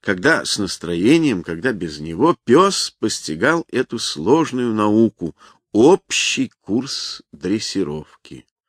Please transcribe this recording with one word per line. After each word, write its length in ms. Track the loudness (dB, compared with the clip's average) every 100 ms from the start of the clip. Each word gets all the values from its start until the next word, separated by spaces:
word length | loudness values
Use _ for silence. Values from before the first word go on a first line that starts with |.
когда 440 | -2 0 2 2
с 120 | 0 -4
настроением, 840 | -4 -6 -6 0 4 4 4 0
когда 300 | -4 -4 -4
без 260 | -4 -8 -8
него, 380 | -10 -2 0 0
пес 500 | 4 4 4 0 -6 _
постигал 680 | -6 -6 -8 -2 0 -2 -2
эту 260 | -4 -4 -6
сложную 760 | -8 -4 2 2 2 -2 -2
науку, 640 | 2 2 4 4 _ -10 -10 -20 _ _
общий 800 | 4 6 4 _ -4 -2 -2 -6 _
курс 640 | -4 -4 -4 -10 -10 -12 _
дрессировки, 1120 | -10 -4 -4 -4 -4 -4 -6 -12 _ -20 -20 _ _